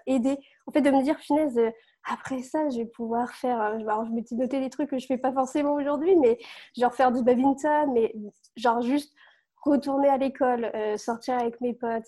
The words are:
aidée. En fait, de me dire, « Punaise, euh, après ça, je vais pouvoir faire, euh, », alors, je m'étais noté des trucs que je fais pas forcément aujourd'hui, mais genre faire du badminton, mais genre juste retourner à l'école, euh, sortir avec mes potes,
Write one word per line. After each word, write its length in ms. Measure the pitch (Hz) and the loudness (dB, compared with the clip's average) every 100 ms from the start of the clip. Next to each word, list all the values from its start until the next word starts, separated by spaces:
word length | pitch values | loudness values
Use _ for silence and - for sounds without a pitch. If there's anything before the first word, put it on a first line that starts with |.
| 254 | 0
aidée. 320 | 262 269 277 - _ - | 2 2 -2 -8 _ -2
En 20 | |
fait, 120 | 302 | 2
de 80 | 277 | 4
me 120 | 269 | 4
dire, « 140 | 269 302 - | 2 -2 0
Punaise, 320 | 294 302 233 | 2 2 2
euh, 140 | 226 226 _ _ | 0 -2 _ _
après 360 | - 240 - 254 | -8 -8 -6 -10
ça, 260 | 254 311 302 | -6 -4 -2
je 60 | 233 | -4
vais 80 | |
pouvoir 480 | 226 - 226 233 247 | -8 -8 -4 -4 -4
faire, 280 | - 254 233 | -4 -4 -2
euh, », 180 | 214 220 | -2 -2
alors, 240 | 214 214 226 | -2 -4 -2
je 60 | |
m'étais 240 | 226 220 233 | -6 -6 -4
noté 240 | 254 277 | -2 -2
des 100 | 262 | -4
trucs 180 | - 294 | -4 -4
que 80 | 262 | -4
je 60 | 262 | -4
fais 100 | 247 | -2
pas 140 | 262 | -2
forcément 400 | 262 262 302 285 | -2 -2 0 0
aujourd'hui, 400 | 294 285 294 339 | 0 -2 -2 4
mais 240 | 349 233 240 - - - - | 6 6 2 -6 -20 -16 0
genre 160 | 240 | 0
faire 160 | 262 254 | 4 2
du 140 | 247 | 4
badminton, 680 | 240 247 277 269 302 302 294 | 2 4 4 2 2 2 2
mais 220 | 233 220 220 208 _ _ | 2 0 -4 -16 _ _
genre 260 | 226 240 233 | -2 0 0
juste 300 | 240 285 - _ _ _ _ _ | 0 -2 -4 _ _ _ _ _
retourner 420 | 285 285 277 277 277 | 0 0 0 2 2
à 100 | 269 | 2
l'école, 540 | 269 269 254 240 226 220 | 0 0 0 0 -4 -4
euh, 200 | 214 208 | -4 -4
sortir 380 | - 226 - 247 | -6 -6 -4 -2
avec 200 | 233 233 | -2 -4
mes 140 | 247 | -6
potes, 300 | 233 233 226 | -6 -6 -6